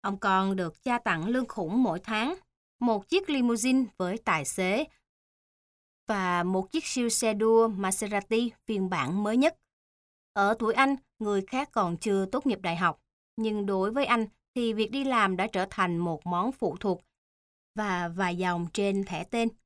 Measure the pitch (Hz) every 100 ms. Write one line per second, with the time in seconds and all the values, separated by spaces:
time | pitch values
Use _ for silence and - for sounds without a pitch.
0 | 202 196 208 190 190 190 175 - - 240
1 | 233 170 175 247 247 - 165 220 247 170
2 | 190 214 240 370 _ _ _ _ 240 214
3 | 196 359 381 285 247 233 247 262 240 _
4 | 180 214 - 160 - - 185 208 302 _
5 | _ _ _ _ _ _ _ _ _ _
6 | _ 208 185 175 175 190 185 320 - -
7 | 240 - 220 208 220 226 226 196 196 190
8 | 208 202 - 226 240 - - 214 185 180
9 | 131 185 208 226 294 - _ _ _ _
10 | _ _ _ - 202 220 226 220 269 277
11 | _ _ 214 202 190 262 285 - 185 170
12 | 226 196 190 247 285 196 185 170 180 156
13 | _ _ _ - 220 214 202 190 196 240
14 | 277 233 220 _ _ - 233 214 220 262
15 | 269 247 202 185 208 190 190 - 185 170
16 | 170 160 - 175 208 262 196 180 208 175
17 | _ _ _ _ _ _ _ - 208 180
18 | 175 170 190 175 180 175 170 - 202 202
19 | 196 165 175 240 226 -